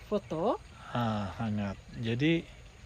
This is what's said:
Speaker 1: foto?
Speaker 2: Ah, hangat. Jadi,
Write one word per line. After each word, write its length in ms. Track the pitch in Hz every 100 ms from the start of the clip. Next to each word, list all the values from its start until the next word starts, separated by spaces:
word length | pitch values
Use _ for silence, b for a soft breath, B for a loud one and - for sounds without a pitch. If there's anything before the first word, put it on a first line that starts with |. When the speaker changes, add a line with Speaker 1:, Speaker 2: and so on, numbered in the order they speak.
| -
Speaker 1:
foto? 560 | 208 - 160 202 392 - - -
Speaker 2:
Ah, 400 | 120 117 107 98 -
hangat. 400 | 113 104 101 95 - -
Jadi, 480 | 113 120 151 165 - - - -